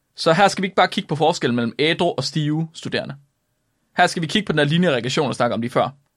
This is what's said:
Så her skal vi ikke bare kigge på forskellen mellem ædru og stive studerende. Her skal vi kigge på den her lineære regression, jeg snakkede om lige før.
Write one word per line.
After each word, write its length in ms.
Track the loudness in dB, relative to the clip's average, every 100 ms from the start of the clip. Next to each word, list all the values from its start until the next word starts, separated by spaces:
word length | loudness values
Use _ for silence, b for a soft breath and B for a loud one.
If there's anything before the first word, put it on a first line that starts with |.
| _ -2
Så 160 | 2
her 160 | 4 4
skal 140 | 2
vi 40 | -2
ikke 100 | 0
bare 120 | 0
kigge 200 | 0 -4
på 80 | 0
forskellen 400 | 0 0 -2 -2
mellem 180 | -2 -2
ædru 300 | 0 0 -2 -2
og 80 |
stive 440 | -4 -2 -2 -2 -4
studerende. 400 | -8 -8 -6 -6 -12 _ _ _ _ _ _ _ 0
Her 100 | 2
skal 160 | 0
vi 40 | -2
kigge 200 | -2 0
på 60 |
den 60 | 0
her 60 | 2
lineære 280 | 2 2
regression, 320 | 0 -2 -2 -2
jeg 80 |
snakkede 200 | 0 -2
om 60 | -2
lige 100 | -2
før. 180 | -2 -2 -4 _